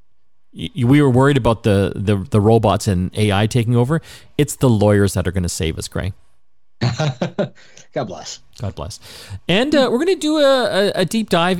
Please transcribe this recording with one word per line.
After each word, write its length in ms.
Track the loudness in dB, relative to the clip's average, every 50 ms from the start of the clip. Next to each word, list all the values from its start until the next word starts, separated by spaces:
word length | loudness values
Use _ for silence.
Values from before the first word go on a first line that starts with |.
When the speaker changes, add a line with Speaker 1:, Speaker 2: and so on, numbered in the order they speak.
| -20 -20 -20 -20 -20 -20 -20 -20 -20 -20 -14
Speaker 1:
Y-, 160 | -12 -12 -8 -4
y-, 120 | 0 2
we 160 | 4 4 6
were 80 | 6 4
worried 280 | 4 4 4 4 2
about 260 | 2 2 0 0 0 2
the, 280 | 2 2 2 2 0 -2
the, 220 | -2 -2 -2 -2
the 240 | -2 -2 0 0 2
robots 480 | 4 4 4 4 4 2 0 0 0
and 240 | -2 0 0 -2 -4 -2
A 180 | -2 0 0 2
I 120 | 0 0
taking 300 | 0 0 0 0 0 0
over. 260 | 0 0 0 -2 -4 -6 -10 -20 -20 -20 -6 -2
It's 180 | -2 -2 -2 -2
the 140 | 0 2 2
lawyers 460 | 4 4 4 4 4 4 2 2 0
that 120 | -2 -4
are 60 | -4 -4
gonna 160 | -4 -4 -4
save 280 | -4 -4 -4 -6 -6
us, 120 | -6 -10 -10
Gray. 240 | -8 -8 -8 -8 -10 -12 -18 -20 -20 -20 -20
Speaker 2:
<laughs> 340 | -20 -20 -20 -20 -20 -8 -6
God 1300 | -4 -4 -4 -4 -4 -4 -4 -6 -6 -6 -6 -6 -8 -8 -10 -16 -20 -20 -20 -20 -18 -12 -10 -10 -8
bless. 320 | -8 -12 -14 -16 -16 -18 -18 -20 -20 -14 -12
Speaker 1:
God 140 | -10 -10 -10
bless. 280 | -10 -12 -14 -16 -18 -20 -20 -20 -20 -18 -18 -18 -10 -6 -2
And, 260 | -2 0 0 2 2
uh, 140 | 2 2 2
we're 80 | 0 0
gonna 160 | 0 -2 -2
do 220 | -2 -2 -2 0
a, 500 | 2 2 2 2 2 0 -2 -2 -2 -2
a, 40 | -2 -2
a 100 | -2 -2
deep 240 | -2 -2 -4 -2 -2
dive 300 | 0 0 0 0 -2